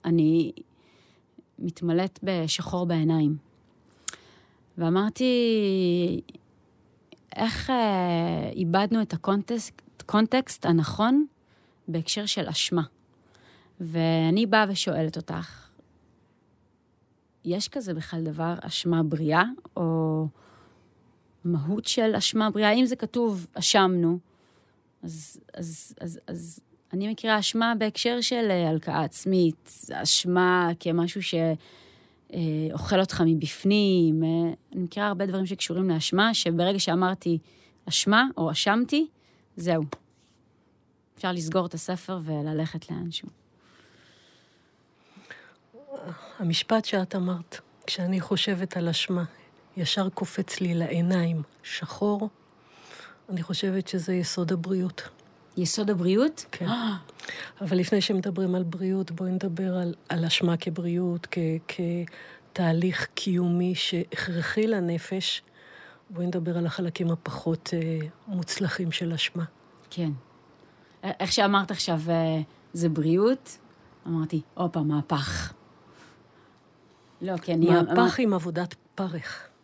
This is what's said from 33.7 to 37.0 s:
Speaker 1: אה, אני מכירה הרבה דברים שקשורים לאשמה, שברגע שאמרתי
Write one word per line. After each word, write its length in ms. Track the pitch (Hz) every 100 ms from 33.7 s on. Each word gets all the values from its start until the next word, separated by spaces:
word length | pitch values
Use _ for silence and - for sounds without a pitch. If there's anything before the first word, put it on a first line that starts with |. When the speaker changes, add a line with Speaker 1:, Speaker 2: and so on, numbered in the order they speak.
| 208 202 185 165 160
Speaker 1:
אה, 60 | 160 165 165 - _
אני 100 | -
מכירה 240 | 175 202 208
הרבה 180 | 190 196
דברים 200 | 190 190
שקשורים 440 | 196 - 175 190
לאשמה, 440 | 160 - 185 220
שברגע 460 | 220 175 170 175 196
שאמרתי 600 | 185 170